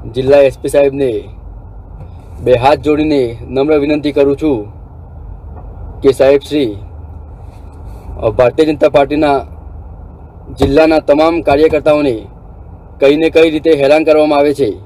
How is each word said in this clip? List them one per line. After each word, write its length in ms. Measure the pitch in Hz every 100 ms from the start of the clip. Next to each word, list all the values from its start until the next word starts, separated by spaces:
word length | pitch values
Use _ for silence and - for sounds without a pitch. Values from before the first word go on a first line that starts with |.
| 117
જિલ્લા 260 | 120 131 143
એસ 220 | 139 -
પી 100 | 139
સાહેબને 540 | 120 143 139 131 107 87 - - - - - - - - - - -
બે 100 | 127
હાથ 240 | 123 131 147
જોડીને 600 | 139 147 151 143 120 117
નમ્ર 360 | 123 127 156 151
વિનંતી 340 | 143 151 147
કરું 240 | 143 139 139
છું 360 | 156 120 104 - - - - - - - - - - - - -
કે 120 | 135
સાહેબ 300 | 127 135 143
શ્રી, 360 | - 147 123 101 - - - - - - - - - - - - - -
અ, 80 | 113
ભારતીય 360 | 104 123 117 156
જનતા 240 | 151 151
પાર્ટીના 560 | 147 139 151 151 139 - - - - - - - - - - -
જિલ્લાના 460 | 123 135 143 160 156
તમામ 420 | - 143 160 170
કાર્યકર્તાઓને 840 | 147 143 156 156 151 151 143 113 - - - - - - - -
કઈ 160 | 139 151
ને 140 | 160
કઈ 200 | 160 165
રીતે 220 | 156 165
હેરાન 320 | 147 135 151
કરવામાં 360 | 160 151 151 147
આવે 140 | 147
છે. 200 | 139 120 92